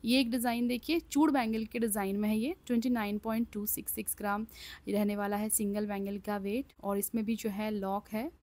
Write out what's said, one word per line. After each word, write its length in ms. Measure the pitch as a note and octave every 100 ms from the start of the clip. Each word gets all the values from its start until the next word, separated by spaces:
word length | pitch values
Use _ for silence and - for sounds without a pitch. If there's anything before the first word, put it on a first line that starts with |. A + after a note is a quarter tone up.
ये 160 | A3+ B3+
एक 100 | A#3+
design 380 | B3 A#3+ A#3 A#3+
देखिए, 320 | B3 - E4
चूड़ 280 | - C#4+ D#4
bangle 340 | C#4 A3+ A3
के 140 | A3 A#3+
design 380 | A3+ G#3 G3 G3+
में 120 | G#3
है 100 | A3
ये। 160 | B3 F#4 -
ट्वेंटी 240 | A#3+ B3
नाइन 280 | A#3+ G#3 G#3
पॉइंट 340 | A3 A3 A#3
टू 140 | G#3 G#3+
सिक्स 260 | - -
सिक्स 220 | - G#3 -
ग्राम 280 | G3+ G3+ A3+ - - - -
रहने 280 | G3+ G#3 G#3
वाला 200 | G3+ G#3
है 120 | G#3+
single 360 | - G#3 G3+ G#3
bangle 320 | G3+ G3 G3+
का 180 | G3+ G#3
weight 340 | G3 A3+ C#4 -
और 160 | G3+ G3+
इसमें 260 | G3+ A3+
भी 100 | G#3+ A3+
जो 140 | A3
है 200 | G3+ G#3+
lock 380 | G#3+ F#3+ G3 -
है। 220 | A3 C#4 -